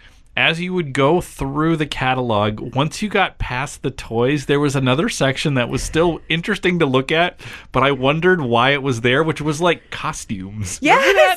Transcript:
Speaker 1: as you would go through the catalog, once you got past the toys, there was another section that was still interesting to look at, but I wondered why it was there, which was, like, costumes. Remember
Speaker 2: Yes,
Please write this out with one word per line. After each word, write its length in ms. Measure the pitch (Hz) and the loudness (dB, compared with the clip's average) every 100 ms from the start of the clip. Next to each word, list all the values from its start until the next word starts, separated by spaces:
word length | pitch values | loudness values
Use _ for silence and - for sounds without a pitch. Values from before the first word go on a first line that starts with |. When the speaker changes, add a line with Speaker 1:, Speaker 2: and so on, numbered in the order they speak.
| - - - - | -20 -20 -8 -2
Speaker 1:
as 240 | 135 165 | 0 0
you 140 | 180 | -2
would 180 | 185 151 | -4 -2
go 280 | 131 139 175 | 2 2 2
through 560 | - - 139 143 160 160 | -2 -8 -6 -2 0 0
the 100 | 156 | -2
catalog, 880 | - 131 131 123 104 107 107 - | -2 -2 0 0 0 0 -2 -4
once 280 | 131 156 - | -2 -2 -4
you 60 | 208 | -2
got 300 | 202 180 - | 0 -2 -4
past 440 | - 123 143 - | -6 -6 -8 -8
the 80 | 139 | -8
toys, 540 | - - 120 127 147 135 | -8 -6 0 0 0 0
there 120 | 143 | 0
was 160 | 147 | 2
another 340 | 139 127 127 226 | 0 0 0 0
section 460 | - 135 131 156 | 0 -2 0 0
that 140 | 131 120 | 0 0
was 120 | 131 | -4
still 400 | - 156 170 160 - | -2 0 2 0 -4
interesting 520 | 160 175 196 180 175 | -4 -4 -2 0 0
to 60 | 147 | 2
look 260 | 131 135 | 2 2
at, 260 | 160 175 - - - - | 0 0 -4 -16 -18 -4
but 140 | 127 | 2
I 80 | 135 | 2
wondered 480 | 135 131 156 180 185 | 2 0 2 2 2
why 300 | 127 117 127 | 2 2 4
it 120 | 143 | 2
was 200 | 135 117 | 0 0
there, 200 | 120 131 | 2 2
which 180 | 160 147 | 2 -2
was, 200 | 151 147 | -4 0
like, 300 | 175 156 - | 0 0 -6
costumes. 880 | - 147 151 - 98 92 107 92 - | -8 -6 -8 -8 -10 -8 -8 -8 -2
Remember 220 | 285 480 539 | 2 4 4
Speaker 2:
Yes, 300 | 392 - | 4 4